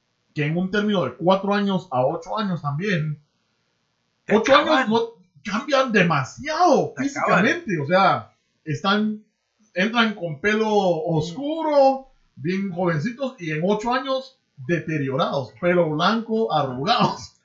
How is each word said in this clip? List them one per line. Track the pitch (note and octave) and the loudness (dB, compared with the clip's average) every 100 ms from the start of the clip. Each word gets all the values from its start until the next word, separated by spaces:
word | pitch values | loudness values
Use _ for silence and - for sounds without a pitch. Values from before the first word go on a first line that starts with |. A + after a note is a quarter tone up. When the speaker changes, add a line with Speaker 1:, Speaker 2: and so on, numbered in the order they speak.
| _ _ _ | _ _ _
Speaker 1:
que | D3+ D3 | -4 -2
en | E3+ | -2
un | F#3 | -2
término | G#3 G#3 G3 | -2 0 0
de | B2+ - | -2 -2
cuatro | E3+ F#3+ G3 | 2 2 2
años | G3+ G3+ F#3 - | -2 0 -2 -2
a | B2+ | 0
ocho | C3 E3+ - G#3 | 0 -2 -6 -4
años | G3+ E3+ | -4 -4
también, | C#3+ C#3+ G3+ F3 D#3 D3 _ _ _ _ _ _ _ _ _ _ | -4 -4 -2 -2 -2 -6 _ _ _ _ _ _ _ _ _ _
Speaker 2:
Te | - G#3+ | 0 2
Speaker 1:
ocho | A3 C#4 | 6 6
Speaker 2:
acaban. | D#4+ D4 | 6 2
Speaker 1:
años | G#3+ | 2
no, | A3+ A3+ - _ C#3+ | 0 0 -8 _ _
cambian | G#3+ G#3 D4 C4+ C4 | -8 -6 0 0 2
demasiado | G#3 E3+ D3 C3 - C#4+ D#4 F4+ A3+ D#3 - | 2 2 0 -2 -8 -6 2 4 4 0 -4
Speaker 2:
Te | |
Speaker 1:
físicamente, | C4+ - F3 - A3+ F4 A#3+ | -6 -2 -2 2 0 -2 -4
Speaker 2:
acaban. | E3 | -4
Speaker 1:
o | C#3 | 0
sea, | F#3 F#3 A2 - _ _ _ | 2 2 0 -6 _ _ _
están, | D#3 C#3+ G3 G#3 G#3+ G#3+ - _ _ _ _ | -8 -4 -2 0 -2 -6 -12 _ _ _ _
entran | F3 G#3+ A#3 A3+ | -4 0 2 0
con | F3 E3+ C#3+ | -2 -8 -4
pelo | G3+ G#3+ A3 | -2 0 2
oscuro, | G#3 F#3 D#3+ D#3+ D#3+ E3+ F3 C#4+ D#4+ D#4 C#4+ C4+ C4 - _ _ - | 2 2 0 0 -2 -2 -6 -6 -4 2 6 6 4 -4 _ _ -8
bien | C#3+ F#3+ G3 | -4 -2 -2
jovencitos, | E3+ F3+ D#3 F#3+ B3 C4 - | -2 0 0 -2 -4 -8 -6
y | E3 | -6
en | D#3 | -2
ocho | F3+ G#3 A#3+ | 0 0 0
años | C4 C4+ C4 - _ _ - | -2 -2 -6 -6 _ _ -10
deteriorados, | B2+ E3+ - D#3 C3 C3+ G3+ E3+ B2+ - | -4 -2 -2 -4 -2 -2 -2 -2 -6 -4
pelo | F3 F3 D#3+ | 0 2 2
blanco, | D3+ F3 A3+ A3 A3 A3 | 2 0 0 -2 -2 0
arrugados. | D#3 C3+ B2+ E3 A#3+ F3+ - - _ | 0 0 -2 0 2 0 -2 -12 _